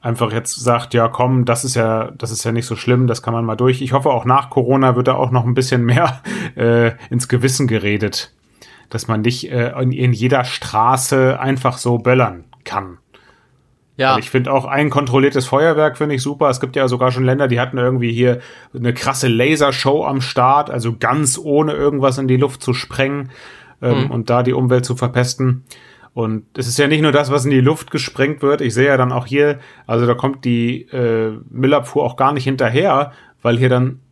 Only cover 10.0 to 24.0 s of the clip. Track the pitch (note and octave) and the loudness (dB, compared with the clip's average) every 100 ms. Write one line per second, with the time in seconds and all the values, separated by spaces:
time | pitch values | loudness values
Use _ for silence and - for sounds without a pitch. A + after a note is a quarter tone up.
10 | B2 A2+ B2 C3+ B2+ - - G#2+ A2+ C3 | 0 2 2 0 0 -6 -4 0 2 2
11 | - C3+ C3 C#3 C3+ C3+ C3 C3 A#2+ A#2+ | 0 2 2 2 -2 0 -2 -2 -2 0
12 | A#2 B2+ A#2 F2+ E2 _ - G2+ F#2+ F2 | 2 2 2 -2 -18 _ -8 -8 -8 -16
13 | _ - _ _ _ _ _ _ _ - | _ -20 _ _ _ _ _ _ _ -2
14 | C3 C3 - C3+ B2+ C3+ C3 C3+ D3 C3+ | 0 0 0 -2 0 0 0 0 0 0
15 | C#3 C3 C3+ C#3 B2+ C3+ D#3+ D3+ D3+ C3 | 0 2 4 2 0 2 2 4 0 0
16 | D3+ C3+ C3 C#3+ D3 C3 C3 C#3 C3+ B2 | -4 -2 -4 0 0 0 -4 0 0 2
17 | B2+ B2 B2+ C3+ C#3 A#2+ B2+ C3 B2 C3 | 0 2 0 2 0 0 -2 -2 -2 0
18 | A#2+ A#2 B2 B2 - - - B2+ A#2+ A#2+ | -2 0 0 0 -6 -20 -18 -6 -4 -2
19 | B2+ C3+ C3 A2+ B2+ D#3 C#3+ B2+ C#3 D3 | -4 -2 0 2 2 2 2 2 0 0
20 | - C3+ B2+ - B2+ C#3 D3 C3 A2+ A#2 | 0 -2 -2 2 4 4 2 -4 -4 -2
21 | A#2 C3+ D3 - D3+ C#3+ D#3 D3 C#3+ C#3+ | -2 0 0 -4 0 0 2 0 0 2
22 | C3+ C3 C3+ B2+ C#3 - - B2+ - - | 0 0 0 2 2 -2 -4 -4 -4 -4
23 | C3+ C#3+ C3 - - - - _ B2 A#2+ | -2 -2 -8 -14 -20 -20 -20 _ 0 0